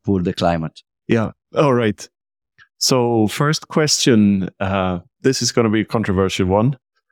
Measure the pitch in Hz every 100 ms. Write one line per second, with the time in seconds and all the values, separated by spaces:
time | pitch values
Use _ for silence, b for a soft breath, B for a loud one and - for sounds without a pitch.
0 | - 98 90 90 87 85 80 - - _
1 | - 113 101 - _ - 151 120 113 101
2 | - _ _ _ _ _ b - - 131
3 | 120 117 107 - 147 156 - - 151 -
4 | - 110 101 101 90 - 95 98 92 90
5 | - _ 127 131 120 - 113 110 98 117
6 | 104 92 95 - 92 98 120 139 _ _
7 | _